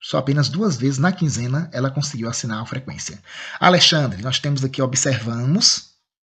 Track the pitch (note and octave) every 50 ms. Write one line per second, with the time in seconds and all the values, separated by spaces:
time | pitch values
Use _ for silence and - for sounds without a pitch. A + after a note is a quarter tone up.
0 | - - - D3 C3+ C3+ C#3+ D3 C#3 - - F3 A3 G#3 D3 A2+ A#2+ C#3 C#3 C3
1 | D3 F#3 F#3+ - F3 D3 G#2+ G#2+ A#2+ B2 C3 D3 E3+ E3 - B2+ B2+ C3+ C3+ D3
2 | C#3 - - A2+ A2+ A2+ A2+ - - A2+ A2 A2 A2 - - C3 - - - -
3 | - - - - - - - - - - - - - F3+ F#3 E3+ - - E3+ D#3
4 | C#3+ B2 F#2+ F2+ G#2+ C3 C3 - - D3 C#3+ C3+ C3 C3 C3 - C3+ C3 C3 -
5 | - D3 C3 G#2+ G#2+ A#2 A#2 A#2 B2 C3 D#3+ G#3+ - - - - - - _ _
6 | _ _ _ _